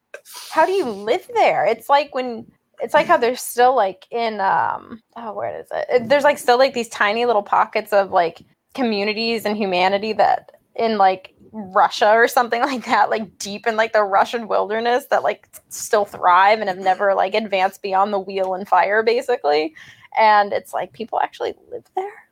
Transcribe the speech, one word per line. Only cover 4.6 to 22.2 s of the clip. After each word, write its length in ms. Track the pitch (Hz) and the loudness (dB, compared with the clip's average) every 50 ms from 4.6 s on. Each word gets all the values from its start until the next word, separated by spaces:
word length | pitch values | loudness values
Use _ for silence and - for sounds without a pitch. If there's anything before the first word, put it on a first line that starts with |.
| 117 104 - - 50 50 - 220 _ _ - | 0 -2 -4 -6 -10 -14 -20 -20 _ _ -20
oh, 180 | 226 233 226 202 | -16 -14 -12 -10
where 260 | 202 - 110 80 80 | -8 -8 -8 -8 -10
is 80 | - - | -12 -10
it? 140 | - 80 - - | -8 -6 -2 0
It, 200 | - 247 240 220 | 0 0 2 2
there's, 140 | 269 285 262 | 2 2 4
like, 140 | 285 294 285 | 2 0 2
still, 180 | - - 240 240 | 2 2 4 4
like, 160 | 262 277 254 | 4 2 0
these 160 | 247 226 - | -2 -8 -6
tiny 360 | - - 220 202 208 233 240 | -4 -2 0 0 0 0 0
little 180 | 247 226 233 233 | 2 2 0 0
pockets 500 | - - 170 190 - - 220 214 - - | 0 0 0 0 0 -2 -4 -4 0 0
of, 180 | 202 196 190 | 0 2 2
like, 300 | 190 185 175 165 - - - _ _ _ _ _ - | 2 0 0 0 -2 -8 -16 _ _ _ _ _ -8
communities 720 | - 269 226 220 202 196 208 208 208 226 233 233 220 - | -4 -4 -2 -2 -2 -2 -2 -4 -2 -2 -4 -4 -4 -4
and 100 | 214 208 | -4 -4
humanity 580 | 214 226 190 180 180 180 190 196 202 202 220 214 | -2 -2 -2 0 0 2 2 0 0 -2 -2 0
that 380 | 208 196 - - - - - - _ _ _ _ | 0 2 2 2 0 -4 -8 -20 _ _ _ _
in, 220 | - 233 226 220 208 | -4 -2 -2 2 2
like, 360 | 196 190 190 185 - - _ _ - - | 2 2 2 0 -4 -14 _ _ -20 -18
Russia 600 | - 220 208 185 185 202 180 - - - 240 208 | -16 -14 -12 -4 0 2 2 2 2 2 2 4
or 160 | 214 226 233 254 | 4 6 4 4
something 340 | - - 240 233 233 233 | 2 0 0 0 0 0
<laughs> 100 | 247 294 | 0 0
like 140 | 269 247 202 | -2 -4 -4
that, 240 | 226 254 214 208 - | 0 2 2 2 2
like, 280 | - 220 220 180 - - | 0 -2 -6 -8 -12 -14
deep 300 | - 202 202 208 - 240 | -12 -12 -12 -6 -4 -2
in, 80 | 220 | -2
like, 180 | 214 226 226 - | 0 0 0 2
the 100 | 214 208 | 0 2
Russian 440 | 196 190 196 220 226 - 233 226 196 | 2 2 2 2 0 -2 -6 -6 -4
wilderness 580 | 190 196 190 190 208 220 214 233 240 254 - - | -2 -2 -2 -2 -4 -2 -2 0 0 -2 0 0
that, 120 | 214 - - | -2 0 0
like, 240 | - 214 - _ _ - - - _ | -2 -4 -6 _ _ -20 -20 -20 _
still 360 | - - - - - 214 202 | -16 -14 -6 -2 0 0 0
thrive 540 | 202 - 196 - 180 180 180 190 202 214 220 | -2 -4 -2 2 4 4 6 6 4 4 2
and 100 | 214 196 | 0 -4
have 80 | 185 185 | -6 -2
never, 340 | 196 185 185 185 202 196 196 | 0 0 0 2 2 0 2
like, 200 | 190 180 190 202 | 2 0 0 0
advanced 460 | 214 226 208 202 190 185 196 190 - - | -2 -2 -2 0 0 0 0 -2 -4 -6
beyond 280 | 202 185 185 196 214 208 | -2 0 0 0 0 0
the 60 | 196 | -4
wheel 340 | 190 196 196 190 190 185 185 | -6 -6 -4 -4 -4 -4 -4
and 120 | 185 202 - | -6 -4 0
fire, 360 | - 180 165 190 202 220 220 | 2 2 2 2 2 2 2
basically. 680 | 233 226 240 269 - 240 269 - 285 294 302 311 320 - - - - - _ - _ - - | 2 0 0 0 -2 -2 -2 0 0 0 0 0 -2 -6 -12 -20 -20 -20 _ -20 _ 0 2
And 340 | 220 214 214 208 208 202 202 | 4 6 6 4 4 2 -2
it's 200 | - - - - | -6 -6 -6 -6
like, 200 | - 165 185 _ | -8 -8 -8 _
people 260 | - 220 - - - | -12 -10 -6 -4 -2
actually 320 | - - - - - - - - _ - | -4 -4 -4 -6 -8 -8 -8 -10 _ -16
live 120 | - - - _ _ | -16 -16 -16 _ _
there? 160 | 381 381 403 415 - | -8 -8 -8 -10 -16